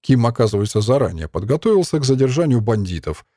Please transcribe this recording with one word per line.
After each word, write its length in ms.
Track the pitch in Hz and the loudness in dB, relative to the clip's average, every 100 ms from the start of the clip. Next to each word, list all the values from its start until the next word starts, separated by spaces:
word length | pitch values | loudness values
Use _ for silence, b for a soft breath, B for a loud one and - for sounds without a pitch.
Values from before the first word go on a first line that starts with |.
Ким, 260 | - 131 117 | 2 2 2
оказывается, 540 | 117 113 101 104 107 | 2 0 0 -2 -2
заранее 460 | 104 135 110 87 80 | 0 0 0 -4 -8
подготовился 680 | 82 104 151 220 208 170 160 | -8 -4 -2 2 0 0 -2
к 80 | 131 | 0
задержанию 560 | 135 131 131 165 123 | 2 2 2 2 2
бандитов. 640 | 110 110 95 85 76 78 _ | 2 -2 -2 -6 -8 -10 _